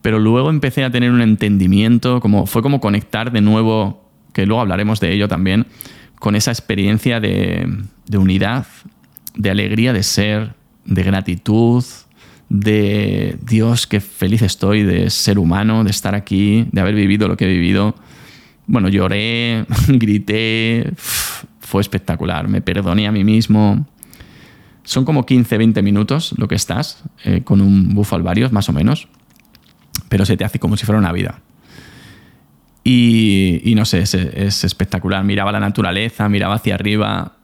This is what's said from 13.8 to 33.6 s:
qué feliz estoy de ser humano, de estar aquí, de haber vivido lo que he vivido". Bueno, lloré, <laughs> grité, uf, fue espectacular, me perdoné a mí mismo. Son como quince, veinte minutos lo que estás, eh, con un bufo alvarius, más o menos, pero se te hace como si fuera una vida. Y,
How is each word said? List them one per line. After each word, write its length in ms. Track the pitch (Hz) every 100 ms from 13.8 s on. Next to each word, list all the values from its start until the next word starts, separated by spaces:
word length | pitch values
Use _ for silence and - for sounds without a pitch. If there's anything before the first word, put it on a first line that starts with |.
| -
qué 140 | 104
feliz 420 | - - 92 104
estoy 400 | 92 - 98 107
de 280 | 104 90 92
ser 280 | - - 101
humano, 460 | 85 92 107 110
de 60 | 107
estar 240 | 92 95
aquí, 520 | 101 101 98 101 107 113
de 80 | 98
haber 140 | 92
vivido 340 | 107 101 104 104
lo 80 | 90
que 80 |
he 40 | 92
vivido". 460 | 92 85 98 104 - - - - - - _ -
Bueno, 220 | 123 95
lloré, 800 | 98 92 98 110 117 117 113 110 -
<laughs> 100 | -
grité, 1000 | 135 110 104 101 107 113 113 113 117 117
uf, 520 | 175 - - - - - _
fue 200 | - 95
espectacular, 680 | 101 95 - 82 85 80 98
me 120 | 98
perdoné 460 | - 90 95 92 104
a 60 |
mí 120 | 107
mismo. 640 | 98 110 110 107 104 101 151 _ - - - - - - - _
Son 220 | - -
como 220 | 131 151 123
quince, 320 | 127 117 110
veinte 240 | 113 110
minutos 520 | 101 101 104 139 - -
lo 120 | -
que 60 | -
estás, 480 | - 101 151 - - _
eh, 180 | - 92
con 180 | - 98
un 340 | 98 98 92
bufo 220 | 98 101 87
alvarius, 340 | 87 95 127
más 180 | 107 98
o 40 |
menos, 360 | 69 98 156 - _ _ _ _ _ _ _ _ - -
pero 160 | 101
se 120 | 98 90
te 80 |
hace 140 | 95 -
como 180 | 90 104
si 80 |
fuera 140 | 104 107
una 140 | 95
vida. 280 | 87 90 - _ _ _ - - - - - - _ _ _ _ _
Y, 800 | - 123 120 113 110 98 95 85